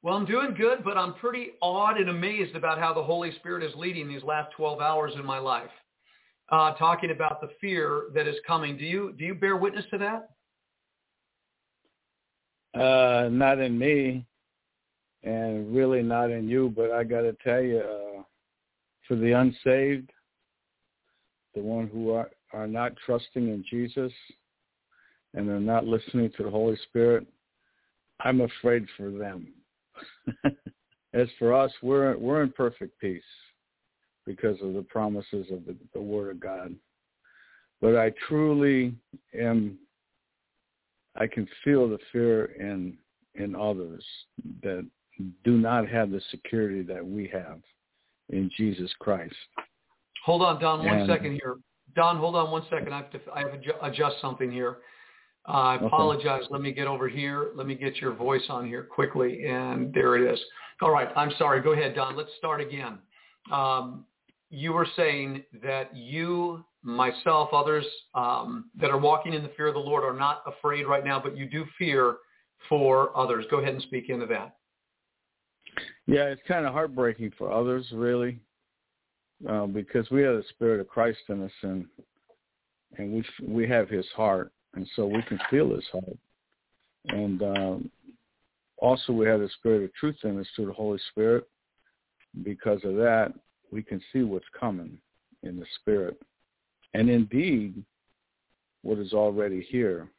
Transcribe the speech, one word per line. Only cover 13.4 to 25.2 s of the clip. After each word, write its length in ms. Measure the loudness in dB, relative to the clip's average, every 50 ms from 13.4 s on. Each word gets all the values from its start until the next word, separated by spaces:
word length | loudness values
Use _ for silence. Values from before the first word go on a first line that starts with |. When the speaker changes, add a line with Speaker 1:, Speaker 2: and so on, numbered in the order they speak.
| 4 4 4 4
Speaker 2:
in 180 | 2 0 0 0
me, 480 | 2 2 4 4 2 0 -2 -4 -8 _ _ _ _ _ _ _ _ _ _ _ _ _ _ _ _ _ _ _ -8
and 520 | -6 -4 -2 -2 -2 -4 -4 -6 0 2
really 260 | 4 4 4 4 2
not 280 | 2 2 2 2 2 0
in 180 | 0 -2 -2 0
you, 240 | 2 2 2 2 2
but 180 | 0 0 0
I 120 | 2 0 0
gotta 320 | 0 0 2 2 0 -2 -2 -2
tell 180 | 0 2 2
you, 180 | 2 2 2 0
uh, 440 | 0 -2 -6 -8 -8 -10 -12 -14 -16 _ _ _ _ _ _ _ _ _ _ _ _ _ _ _ _
for 100 | -2 0
the 180 | 2 4 6 6
unsaved, 800 | 6 6 4 2 2 2 4 4 6 4 2 0 0 -4 -12 _ _ _ _ _ _ _ _ _ _ _ _ _ _ _ _ _ _ _ _ _ _ _ _ _ _ _ _ _
the 60 | -8
one 260 | -6 -4 -4 -4 -4 -4
who 240 | -6 -4 -2 0
are, 180 | 0 0 -2 -6 _ _ _ _ -10
are 140 | -8 -8 -6
not 260 | -4 -2 -4 -4 -6 -8 -4
trusting 440 | -2 -2 -2 -2 -4 _ -2 -2 -2
in 160 | -2 -4 -8 -6
Jesus 440 | -4 -4 -4 -4 -2 -4 -4 -4 -6 -12 -20 _ -20 _ _ _ _ _ _ _ _ _ _ _ _ _ _ _ _ _